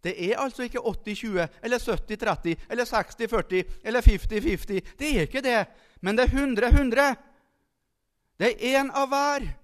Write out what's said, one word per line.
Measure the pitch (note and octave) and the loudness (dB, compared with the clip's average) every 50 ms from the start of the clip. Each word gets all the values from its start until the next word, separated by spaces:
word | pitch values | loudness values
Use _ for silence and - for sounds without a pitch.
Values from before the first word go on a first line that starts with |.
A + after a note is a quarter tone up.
| _ | _
Det | C4 B3+ - | -8 -6 -4
er | F3+ F3+ A3+ - | -4 -4 -2 -2
altså | C4+ C4+ - - B3 A#3+ | -4 -6 -6 -8 -10 -8
ikke | - B3 - | -6 -6 -6
åtti | A3+ G3 - - G#3+ G#3 | -6 -6 -6 -8 -8 -10
tjue, | G3+ - A3+ G3+ F3+ E3+ D#3 - - - | -8 -8 -4 -2 -2 -2 -2 -6 -12 -6
eller | A3+ B3 A#3+ | -4 -4 -2
sytti | - - A3 D#3+ - - G#3+ G#3 | -2 -2 -4 -4 -4 -8 -8 -4
tretti, | - G#3+ F3 - - F3 E3 D#3 - - | -2 -2 -2 -2 -2 -4 -4 -4 -6 -8
eller | - A#3 B3 | -4 -4 -4
seksti | A#3 - A3 F#3 - - - A#3 A3 | -2 0 -2 -2 -2 -6 -8 -6 -2
førti, | A3+ A3 F3 - F#3+ F#3 F3 - - - - G3+ | -2 -2 -2 0 -2 -2 -2 -2 -8 -10 -8 -4
eller | A3+ B3 A3+ | -2 8 8
fifty | - G#3+ F3+ - - A3 G#3 G#3+ | 8 8 8 0 -2 -2 -2 -2
fifty. | E4 G3+ E3 - - G#3 F#3+ F3 - - - | -2 -2 -4 -4 -4 -4 -4 -6 -6 -12 -8
Det | C4+ D4+ | -4 -2
er | D4 F3 D#3+ D3 | 0 0 0 -2
ikke | - C4 | -4 -4
det, | C4 C4 A#3+ A3+ F#3+ - - - _ _ _ - | -2 0 0 0 0 -2 -8 -20 _ _ _ -8
men | - F#3 G#3 A3+ | -4 -2 2 2
det | B3+ | 2
er | B3 B3 | 4 2
hundre | C4+ C#4 C#4 B3+ G#3 G#3 A#3+ - | 2 0 0 0 0 4 6 6
hundre. | C#4+ C#4+ B3+ A3 B3+ C#4 C#4+ B3+ - - _ _ _ _ _ _ _ _ _ _ _ _ _ _ _ _ _ _ _ _ _ _ _ | 6 6 4 4 4 4 4 2 -2 -8 _ _ _ _ _ _ _ _ _ _ _ _ _ _ _ _ _ _ _ _ _ _ _
Det | F3 A#3 | 0 0
er | A#3 - - B3 C4 C4+ | 0 0 -2 0 2 2
en | C#4 C4+ | 0 0
av | - C#4 C#4 C4 | -2 -2 -2 0
hver. | C4+ C#4 C#4+ C#4+ C#4+ C#4 - D#3 C3 - | 0 0 0 0 -2 -2 -4 -8 -10 -12